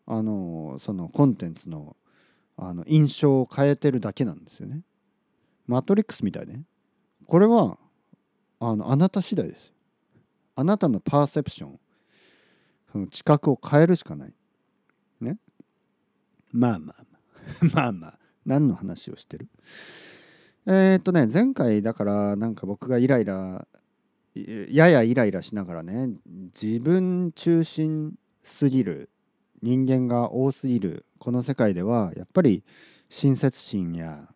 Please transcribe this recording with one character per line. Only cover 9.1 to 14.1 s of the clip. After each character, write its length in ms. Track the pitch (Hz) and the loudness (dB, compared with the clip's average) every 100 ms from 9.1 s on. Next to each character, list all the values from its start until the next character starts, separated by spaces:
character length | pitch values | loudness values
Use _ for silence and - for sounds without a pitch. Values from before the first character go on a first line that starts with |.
| - | 0
次 140 | 180 185 | -4 -4
第 100 | 90 | -4
で 100 | - | -8
す。 160 | - _ _ _ _ _ _ _ _ - | -20 _ _ _ _ _ _ _ _ -4
あ 80 | |
な 120 | 147 208 | 0 2
た 120 | 170 | 2
の 100 | 101 | 0
パ 240 | - 143 | 2 2
ー 40 | 143 | 2
セ 140 | - | -2
プ 80 | 139 | -6
シ 120 | - | -10
ョ 60 | 71 | -18
ン、 120 | 69 _ _ _ _ _ _ _ _ _ _ _ | -20 _ _ _ _ _ _ _ _ _ _ _
そ 80 | 104 | -10
の 80 | 95 | -8
知 160 | - | -8
覚 280 | - 147 - | 2 4 4
を 100 | 131 | -2
変 180 | - 147 | 2 4
え 40 | 170 | 4
る 80 | |
し 80 | 180 | 2
か 140 | - | -2